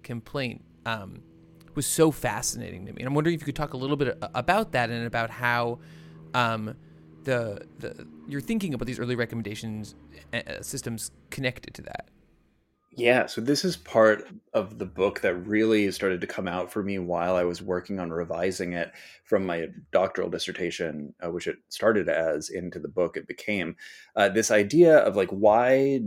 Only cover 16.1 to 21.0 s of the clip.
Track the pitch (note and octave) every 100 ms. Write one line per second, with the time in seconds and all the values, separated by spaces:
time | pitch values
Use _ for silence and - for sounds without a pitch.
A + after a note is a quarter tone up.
16.1 | F2+ G2 - F#2 F2+ F2+ - G2 G2 F2
17.1 | E2+ F2 F#2 F2 E2+ F#2+ F2+ - G2+ F2
18.1 | E2 E2+ E2 F#2 F2+ F2+ F2 E2 - -
19.1 | - - G#2 F#2+ E2+ E2 - - F#2 F#2+
20.1 | - F#2 F2 - F2 F2 - E2+ D2+